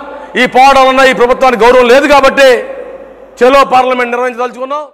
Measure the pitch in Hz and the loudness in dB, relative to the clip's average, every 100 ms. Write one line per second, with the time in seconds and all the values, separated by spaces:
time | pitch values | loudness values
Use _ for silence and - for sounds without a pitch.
0 | - - - 208 247 247 269 269 262 262 | -6 -18 -10 -4 -2 2 2 4 2 2
1 | 262 202 240 247 262 233 233 254 247 262 | 0 2 0 2 0 2 2 4 4 2
2 | 285 285 269 226 269 233 - - - - | 2 2 2 2 2 2 -4 -14 -16 -20
3 | - - - - 247 277 262 254 254 254 | -20 -20 -20 -2 2 2 2 0 0 -4
4 | 240 240 254 233 247 233 262 294 285 | -4 -6 -6 -6 -10 -10 -10 -10 -12